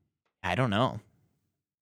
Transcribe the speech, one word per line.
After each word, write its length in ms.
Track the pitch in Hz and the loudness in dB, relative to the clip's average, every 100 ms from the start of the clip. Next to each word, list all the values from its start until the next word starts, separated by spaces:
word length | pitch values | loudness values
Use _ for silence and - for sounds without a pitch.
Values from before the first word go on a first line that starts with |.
| _ _ _ _ | _ _ _ _
I 100 | 92 | -2
don't 160 | 95 127 | 0 2
know. 300 | 101 127 110 - _ _ _ _ _ _ _ | 2 0 -4 -14 _ _ _ _ _ _ _